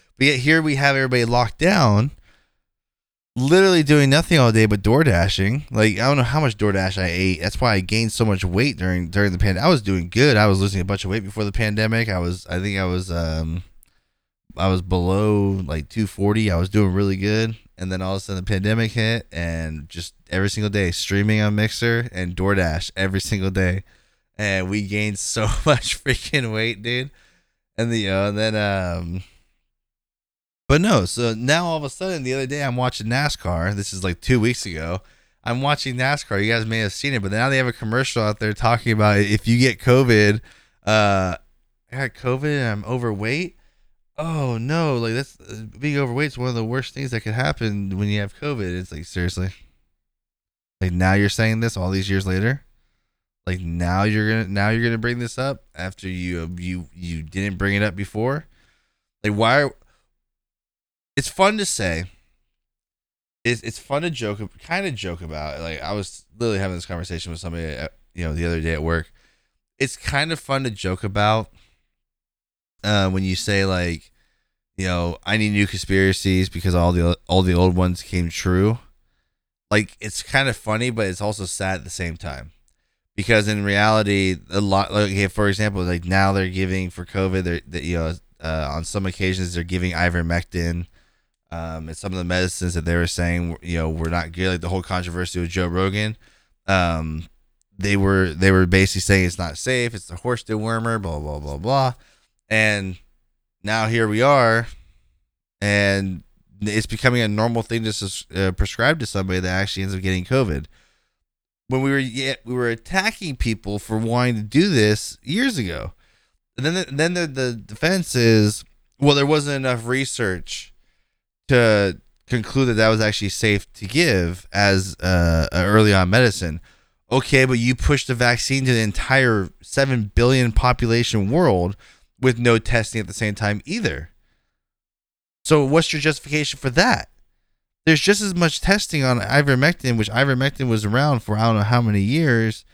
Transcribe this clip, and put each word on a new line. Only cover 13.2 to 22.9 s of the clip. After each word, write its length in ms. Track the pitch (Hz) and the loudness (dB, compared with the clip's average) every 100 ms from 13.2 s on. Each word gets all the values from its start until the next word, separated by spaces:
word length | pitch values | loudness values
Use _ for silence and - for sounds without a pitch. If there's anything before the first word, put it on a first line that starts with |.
| 82 80 80 85 - - _ _ _ _ _ _ - - | -2 -2 -4 -6 -8 -18 _ _ _ _ _ _ -16 -4
I 100 | 95 | 0
was 140 | 92 | 0
below, 720 | 92 92 87 98 107 104 101 | 0 0 2 2 2 2 2
like, 360 | 95 92 80 78 | 0 -2 -6 -6
two 200 | - 104 | -4 -4
forty. 440 | - 98 107 107 | 0 0 2 2
I 60 | 85 | 2
was 100 | 95 | 2
doing 260 | 107 101 | 2 2
really 220 | 92 101 95 | 2 0 0
good. 400 | 98 110 113 113 - - | 0 0 -2 -6 -16 -12
And 120 | 92 | -8
then 120 | 92 | -4
all 140 | 92 95 | -4 -6
of 20 | |
a 20 | |
sudden 240 | - 95 | -6 -6
the 80 | 92 | -2
pandemic 400 | 101 101 110 113 | -2 0 0 0
hit, 340 | 117 110 120 - | 0 0 -2 -4
and 560 | 82 85 82 80 78 76 | -8 -6 -4 -6 -8 -10
just 260 | 85 85 - _ | -12 -14 -16 _
every 200 | 92 98 | -2 -2
single 200 | 110 107 | 0 -2
day 220 | 104 92 | 0 0
streaming 480 | 85 - 98 104 107 | -2 -2 0 2 2
on 160 | 107 104 | 2 2
Mixer 540 | 107 - 117 117 120 | 0 0 0 0 -2
and 240 | 92 90 90 | -6 -6 -2
DoorDash 560 | 95 101 85 78 - | 0 2 2 -2 -4